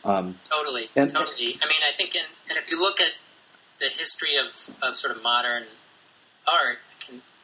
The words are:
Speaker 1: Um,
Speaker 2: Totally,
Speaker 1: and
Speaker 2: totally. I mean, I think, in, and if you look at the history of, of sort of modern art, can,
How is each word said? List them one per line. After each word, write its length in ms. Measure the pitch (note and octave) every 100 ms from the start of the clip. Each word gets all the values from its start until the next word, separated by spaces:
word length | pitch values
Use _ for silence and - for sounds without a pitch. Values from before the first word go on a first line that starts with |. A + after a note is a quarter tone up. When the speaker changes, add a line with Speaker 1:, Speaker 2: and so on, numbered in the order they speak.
Speaker 1:
Um, 340 | G2+ G2 F#2 F#2 -
Speaker 2:
Totally, 360 | - D3 B2 A2 C3+
Speaker 1:
and 160 | C#3
Speaker 2:
totally. 440 | D3+ - - F3+ -
I 40 | D3+
mean, 140 | D3+ D3+
I 60 |
think, 220 | E3+ F3+
in, 80 | F3 - - -
and 100 | D#3+
if 120 | -
you 100 | E3
look 180 | F#3+ F#3
at 120 | E3 - - - - - _ _
the 100 | C3+
history 480 | D3+ D#3+ - D#3 C#3+
of, 180 | B2 - - -
of 140 | B2+ -
sort 180 | C#3
of 80 | A2+
modern 420 | A#2+ A#2+ B2 A#2+ A#2 - - - _ _ _ _ -
art, 300 | E3 C3 A2+ - - -
can, 140 | B2 - -